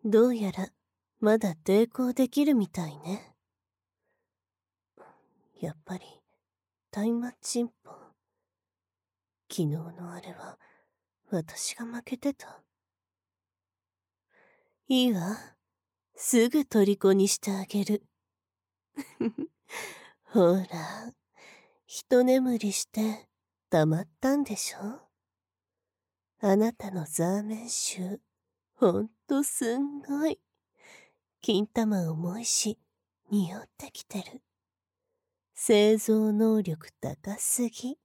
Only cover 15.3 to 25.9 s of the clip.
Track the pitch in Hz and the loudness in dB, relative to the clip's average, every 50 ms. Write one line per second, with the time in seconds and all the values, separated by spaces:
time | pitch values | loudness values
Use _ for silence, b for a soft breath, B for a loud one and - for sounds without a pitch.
15.3 | 214 - - - _ _ _ _ _ _ _ _ _ _ _ _ _ - - - | -6 -8 -12 -20 _ _ _ _ _ _ _ _ _ _ _ _ _ -10 -6 2
16.3 | - 233 226 240 240 311 277 _ - 220 202 196 202 196 - 190 190 196 190 202 | 4 4 4 4 2 0 -2 _ 4 4 4 4 4 4 4 4 6 6 4 2
17.3 | - - - - 196 190 190 - - 202 196 - 208 208 _ _ _ _ _ _ | 2 -2 -2 -6 -6 -6 -8 -4 -4 -4 -2 0 -2 -4 _ _ _ _ _ _
18.3 | _ _ _ _ _ _ _ _ _ _ _ _ _ - 277 - - _ 226 233 | _ _ _ _ _ _ _ _ _ _ _ _ _ -16 -16 -16 -8 _ -6 -4
19.3 | 220 - - - _ _ _ B B B B B B B B B B B _ _ | -4 -6 -10 -12 _ _ _ B B B B B B B B B B B _ _
20.3 | - 233 180 170 180 190 185 - - 170 160 165 185 214 226 240 - _ _ _ | 2 4 6 6 4 2 0 -4 -8 -10 -10 -10 -10 -12 -14 -16 -18 _ _ _
21.3 | b b b b b b b b b b b b - - - _ 262 247 247 254 | b b b b b b b b b b b b -16 -16 -4 _ 4 4 6 6
22.3 | 254 262 262 254 247 226 214 202 196 - - _ - 214 214 220 214 - - _ | 4 4 4 2 -2 0 -2 -2 -2 -4 -6 _ -4 -4 -4 -2 -4 -6 -14 _
23.3 | _ _ _ _ _ _ _ _ - 165 156 156 156 160 196 - _ _ - 262 | _ _ _ _ _ _ _ _ 2 2 4 4 2 -2 -4 -8 _ _ -2 0
24.3 | 277 285 277 - 214 - - - - - 196 202 247 - _ _ _ _ _ _ | 0 0 0 -4 -6 -8 -8 -10 -10 -10 -10 -10 -10 -12 _ _ _ _ _ _
25.3 | _ _ _ _ _ _ _ _ _ _ _ _ | _ _ _ _ _ _ _ _ _ _ _ _